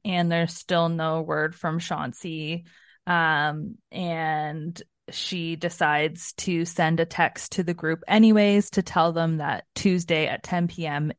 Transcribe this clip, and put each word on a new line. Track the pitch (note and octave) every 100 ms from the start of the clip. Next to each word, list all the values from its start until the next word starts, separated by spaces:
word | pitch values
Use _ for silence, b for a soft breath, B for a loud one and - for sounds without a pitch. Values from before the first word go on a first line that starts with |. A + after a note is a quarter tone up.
| -
and | F3+ E3+
there's | E3+ E3+
still | - - E3+ E3
no | E3 D#3+ D#3+
word | D#3+ D#3 D#3+ E3+
from | E3 E3
Chauncey. | E3 D#3 C3+ - F3 D#3+ D#3 E3+ E3+ b b b -
Um, | F3 D#3+ D3+ D3+ D3+ - - _
and | - F3 E3 D#3+ D3+ D3+ D#3 D#3+ E3+ - _ -
she | - - F#3 E3 D#3+
decides | E3+ - D#3 D3 D#3 E3+ -
to | - F#3+ E3+ E3+
send | - D#3+ E3
a | E3
text | - D#3+ - -
to | -
the | F3
group | E3+ D#3+ E3 -
anyways | G#3+ A3 G#3+ G#3 G3+ G3+
to | -
tell | F3+ F3 E3+
them | E3 E3 D#3+
that | C#3+ A#2+ - -
Tuesday | G3 F3+ E3+ D#3+ C#3+
at | C3+
ten | - F3+ F3
P | - D#3+
M | D3 D3+